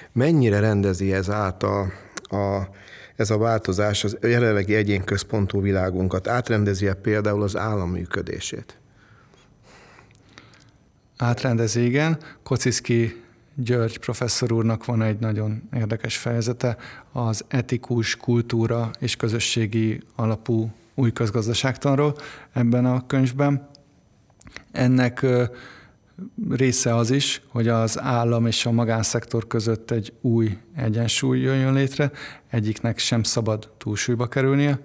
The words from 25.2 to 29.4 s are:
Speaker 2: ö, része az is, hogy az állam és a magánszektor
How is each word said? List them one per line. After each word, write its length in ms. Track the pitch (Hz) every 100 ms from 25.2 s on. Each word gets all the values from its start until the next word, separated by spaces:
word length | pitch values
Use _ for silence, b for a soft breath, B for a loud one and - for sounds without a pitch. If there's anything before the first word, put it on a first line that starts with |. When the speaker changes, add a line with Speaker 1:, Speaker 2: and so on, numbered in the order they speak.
Speaker 2:
ö, 220 | 135 123 123 - B B B B _ - 185 - 208
része 440 | 127 131 120 120
az 160 | 117 117
is, 320 | 135 143 - -
hogy 200 | 117 113
az 320 | 113 113 -
állam 460 | 135 123 117 117 117
és 200 | 113 120
a 40 |
magánszektor 760 | 117 117 113 110 120 - 117